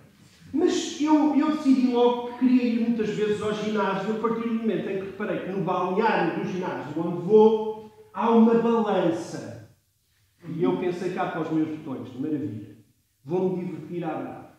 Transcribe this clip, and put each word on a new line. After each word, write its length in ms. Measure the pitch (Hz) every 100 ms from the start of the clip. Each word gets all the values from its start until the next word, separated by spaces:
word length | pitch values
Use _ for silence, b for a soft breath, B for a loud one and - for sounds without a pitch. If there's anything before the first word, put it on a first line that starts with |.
| - b b b b
Mas 480 | 285 359 - - -
eu, 360 | 302 302 294 277
eu 200 | 311 302
decidi 360 | 269 254 247
logo 360 | 240 240 240 -
que 100 | -
queria 240 | 254 247
ir 160 | 240 226
muitas 300 | 226 220 208
vezes 320 | - 208 208
ao 100 | 214
ginásio 640 | 208 214 208 190 190 214 214
a 20 |
partir 300 | 226 226 233
do 60 |
momento 340 | 226 226 170 196
em 100 | 190
que 80 | 196
reparei 340 | - 202 160
que 100 | 180
no 140 | 185
balneário 800 | 165 185 190 185 226 180 170 185
do 80 | 190
ginásio 520 | 180 180 135 143 165
onde 200 | 180 165
vou 880 | 170 214 220 220 220 - - - -
há 160 | 190 233
uma 240 | 226 226
balança. 1160 | 233 233 226 208 190 170 - - 147 117 107 - _ _ _ _ _ _ _ 175
E 140 | 160
eu 160 | 180 185
pensei 340 | 180 175 180
cá 140 | 190 175
para 160 | 170
os 80 | 156
meus 180 | 160 156 151
botões, 360 | 143 120 110 120
maravilha, 580 | 151 147 - 107 - - _ _ _ _
vou-me 400 | 131 180 185 -
divertir 400 | 175 151 156 175
à 100 | 160
brava. 360 | 147 127 - -